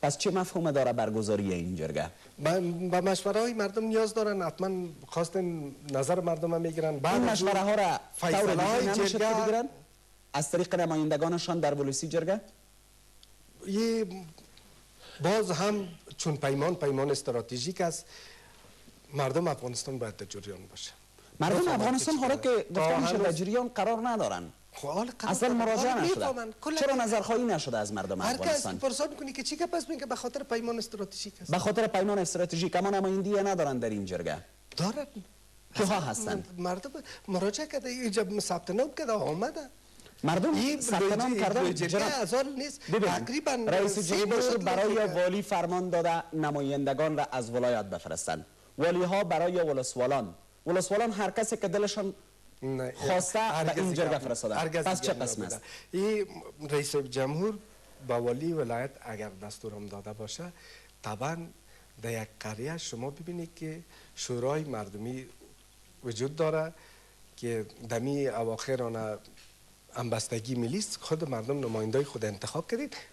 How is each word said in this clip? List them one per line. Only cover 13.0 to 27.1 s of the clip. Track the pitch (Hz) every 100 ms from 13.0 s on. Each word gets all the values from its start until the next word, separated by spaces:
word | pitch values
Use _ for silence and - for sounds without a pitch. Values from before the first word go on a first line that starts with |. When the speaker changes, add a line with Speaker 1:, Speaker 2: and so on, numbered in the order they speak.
| - - - - - - -
Speaker 2:
یه | 196 226 226 208 190 170 156 - - - - - - - -
باز | 151 214 190
هم | 156 196 214 190 170 - -
چون | - 143
پیمان، | 139 139 151
پیمان | 175 147 135 139
استراتژیک | 139 - 120 113 123 131 185
است، | 175 160 - - - - - - - - - - -
مردم | 143 135 131 175
افغانستان | 131 123 120 - 131
باید | 117 101
در | 98
جریان | 101 98 92 95
باشه. | - - - - - - -
Speaker 1:
مردم | 156 233
Speaker 2:
بفهمن | 359
Speaker 1:
افغانستان | 277 214 254 285
Speaker 2:
که | 311
چی | 254
Speaker 1:
حالا | 269
Speaker 2:
کنن. | 269 233
Speaker 1:
که |
گفته | -
Speaker 2:
تا | 180 160 170
Speaker 1:
می‌شه | 240
در | -
Speaker 2:
هنوز | 196 160
Speaker 1:
جریان | 185 226 247
قرار | 233 196 233 240
ندارن. | 226 131 92 85 - -
Speaker 2:
خب، | - 143
حال | 165 240 247
قرار | -
Speaker 1:
اصلاً | 185 247
Speaker 2:
دارن. | 240
Speaker 1:
مراجعه | 226 220 233
Speaker 2:
حالا | 247
Speaker 1:
نشده. | 339
Speaker 2:
می‌فهمن. | 370 214 247 226 220
کلاً | 302 320
Speaker 1:
چرا | 277
نظرخواهی | 254 233